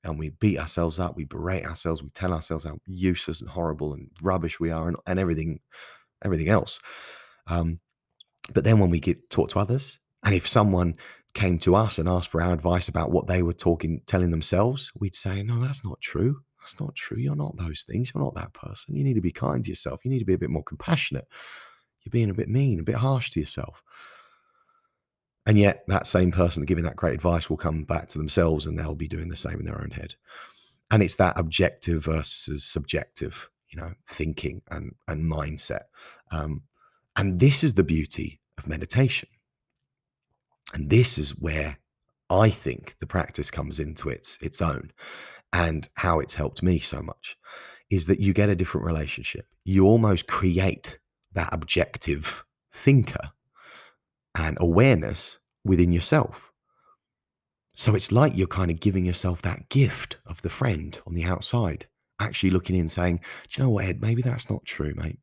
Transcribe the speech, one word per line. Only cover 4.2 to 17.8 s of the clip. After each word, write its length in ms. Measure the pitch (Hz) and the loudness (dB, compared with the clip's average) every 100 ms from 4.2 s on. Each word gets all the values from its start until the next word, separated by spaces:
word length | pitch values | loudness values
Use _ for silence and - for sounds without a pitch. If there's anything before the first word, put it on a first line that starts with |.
rubbish 380 | 87 92 82 - | -2 0 -2 -2
we 100 | 82 | -4
are 180 | 80 82 | -2 -4
and, 80 | 82 - | -4 -4
and 120 | 92 | -2
everything, 420 | 92 78 80 73 _ - - - _ _ | 0 0 -2 -6 _ -20 -20 -20 _ _
everything 260 | 101 82 80 | -2 0 2
else. 320 | 104 - - - - - - - _ - | 2 0 -10 -14 -20 -20 -20 -20 _ -4
Um, 340 | 85 82 82 _ _ _ _ _ _ - | -2 0 -4 _ _ _ _ _ _ -2
but 120 | - | 2
then 140 | - 110 | 6 6
when 120 | 95 | 6
we 100 | 85 | 4
get 300 | 80 85 _ | 2 -2 _
talk 200 | - 78 | 0 2
to 80 | - | 2
others, 400 | 98 131 135 - _ _ | 0 -2 -4 -18 _ _
and 100 | 107 | 2
if 120 | 95 - | 2 4
someone 500 | 120 107 92 87 80 - - _ | 4 6 4 2 -2 -12 -20 _
came 260 | - 95 85 | -2 0 2
to 140 | - | 4
us 240 | 92 107 - | 4 4 0
and 100 | 82 | 0
asked 200 | 90 87 | 0 0
for 140 | 82 | -2
our 100 | 87 | 0
advice 360 | 87 80 90 - | 0 2 0 0
about 220 | - 78 | -2 0
what 160 | 87 - | 0 2
they 160 | 90 | 0
were 100 | 85 | 0
talking, 500 | 85 - 82 80 80 - | 0 0 0 0 -4 -2
telling 240 | 95 87 | 0 2
themselves, 600 | 82 - 92 113 135 - - | 0 0 2 2 0 -10 -6
we'd 160 | 98 | -4
say, 280 | - 98 98 | -2 -4 -4
"No, 200 | 101 117 | -2 -2
that's 220 | 127 135 | -2 -4
not 160 | 101 73 | -8 -10
true. 420 | - - 110 139 _ _ | -6 0 0 0 _ _
That's 200 | - - | -20 -10
not 140 | - | -10
true. 240 | - - 110 | -10 -8 -4
You're 180 | 135 147 | -4 -2
not 200 | 151 - | -6 -6
those 280 | 85 78 | -8 -8